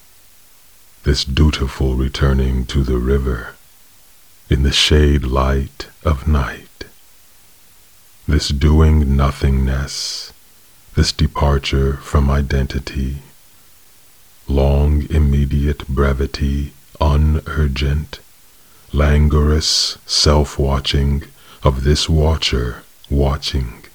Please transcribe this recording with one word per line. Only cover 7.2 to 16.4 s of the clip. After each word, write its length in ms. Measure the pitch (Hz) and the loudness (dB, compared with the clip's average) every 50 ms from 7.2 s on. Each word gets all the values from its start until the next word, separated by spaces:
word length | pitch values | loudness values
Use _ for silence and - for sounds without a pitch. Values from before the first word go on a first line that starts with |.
| - - - - - - - _ - - _ - - _ _ _ _ _ _ - - - | -20 -20 -20 -20 -20 -20 -20 _ -20 -20 _ -20 -20 _ _ _ _ _ _ -16 -6 -2
this 200 | 76 76 - - | -2 0 0 -2
doing 680 | 73 69 67 76 76 78 80 78 78 78 73 67 69 | -4 0 2 4 4 6 6 6 6 4 2 2 2
nothingness, 1160 | 69 69 69 67 - - 71 67 67 65 65 65 67 69 - - - - - - - - - - - - - - - - - _ _ _ - - | 2 2 0 0 0 0 0 2 2 0 0 -2 -2 -4 -6 -8 -10 -10 -10 -10 -12 -14 -18 -20 -20 -20 -20 -20 -20 -20 -20 _ _ _ -8 -2
this 160 | - 80 - | 0 0 0
departure 840 | - - 80 71 - - 80 73 71 69 67 - - 69 67 67 69 | 0 0 -2 0 0 0 0 2 0 0 -2 -2 -2 0 0 0 -2
from 340 | 69 - - - 76 69 69 | -4 -8 -2 0 2 2 2
identity, 920 | 69 71 71 65 69 67 67 67 - - - - - 73 67 65 69 71 - - - - - - - - - - - - - - - - - - - _ - - - - - | 2 0 0 0 0 -2 -2 -2 -4 -6 -8 -6 -6 -6 -4 -4 -6 -8 -12 -16 -20 -20 -20 -20 -20 -20 -20 -20 -20 -20 -20 -20 -20 -20 -20 -20 -20 _ -20 -20 -20 -20 -8
long 600 | - 69 69 69 69 69 69 71 76 73 73 69 - | -4 0 0 2 2 2 2 2 2 2 0 0 0
immediate 760 | 78 80 76 69 69 71 71 69 71 73 71 73 71 - - - | 0 2 2 2 2 2 0 0 0 0 0 0 -2 -4 -6 -6
brevity, 840 | 67 65 71 69 69 65 67 65 - - | -2 0 0 0 0 0 -2 -4 -4 -4